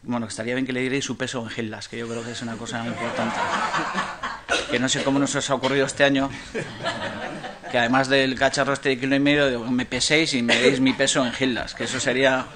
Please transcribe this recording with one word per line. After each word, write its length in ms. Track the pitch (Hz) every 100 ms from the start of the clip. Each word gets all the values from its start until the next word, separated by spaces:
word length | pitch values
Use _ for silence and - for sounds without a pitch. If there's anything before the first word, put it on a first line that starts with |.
bueno, 220 | - 120 110
que 40 |
estaría 240 | - 113
bien 100 | 127
que 80 | 131
le 60 | 127
dierais 260 | 127 135
su 120 | 135 117
peso 260 | 127 127
en 60 | 110
geldas, 400 | - 113 107 -
que 100 | 117
yo 80 | 117
creo 160 | 117
que 80 | 117
es 120 | 117
una 120 | 117
cosa 320 | 110 113 120 120
importante. 540 | 107 117 120 - - - - - - 160 - - - - - - 127 -
Que 80 | 123
no 100 | 131
sé 140 | 135
cómo 160 | 135 139
nos 160 | 135
os 160 | 139 131
ha 40 | 131
ocurrido 280 | 127 139
este 200 | 135 -
año, 260 | 143 139 135 113 - 226 - - 339 - - - - - - - -
que 60 | 123
además 280 | 117 135 131
del 300 | 135 131 120
cacharro 360 | 135 143 135
este 180 | 135 143
de 100 | 131
kilo 160 | 135 139
y 40 |
medio, 280 | 143 147 143
digo, 160 | 120
me 200 | 113 123
peséis 480 | 127 127 - 156 160
y 80 | 135
me 140 | 120 117
deis 220 | 127 135
mi 140 | 131
peso 340 | 123 135 151 123
en 60 |
gildas, 420 | - 131 110 -
que 100 | -
eso 140 | 113 127
sería 480 | 135 123 135 131 127